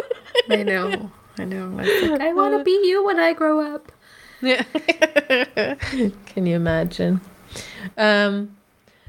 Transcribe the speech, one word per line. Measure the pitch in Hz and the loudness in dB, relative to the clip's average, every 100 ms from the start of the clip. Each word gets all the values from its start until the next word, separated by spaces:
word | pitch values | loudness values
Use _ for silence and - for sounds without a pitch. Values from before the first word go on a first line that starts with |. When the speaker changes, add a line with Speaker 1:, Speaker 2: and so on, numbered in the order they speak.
| - - | -2 -4
Speaker 1:
<laughs> | - 480 480 | -4 -2 0
Speaker 2:
I | 208 | 0
know. | 202 185 190 196 208 - - - | 0 -2 -2 -4 -8 -16 -18 -10
I | 185 | -8
know. | 190 185 190 | -8 -8 -4
I | |
was | 403 403 349 | 0 2 2
like, | 285 | 0
"I | 311 | 0
wanna | 349 403 415 | 2 2 2
be | 320 392 370 | 2 2 4
you | 381 | 2
when | 403 339 | 2 2
I | 330 | 2
grow | 330 311 302 | 2 0 0
up." | 302 294 - - _ - - - | -2 -8 -14 -20 _ -20 -20 -4
Speaker 1:
Yeah. | 254 247 | 0 0
<laughs> | 247 311 - 330 320 294 285 254 254 - 226 277 - 269 208 - - | 0 -4 -2 2 2 2 0 0 0 -2 -2 -4 -6 -2 -2 -4 -10
Can | - 180 | -4 0
you | 170 | 0
imagine? | 170 160 170 - 180 185 - - - - - - 190 - | 0 0 -2 -2 0 0 -2 -20 -20 -18 -16 -14 -10 0
Um, | 214 208 202 202 208 - _ _ _ _ | 2 4 2 -2 -6 -12 _ _ _ _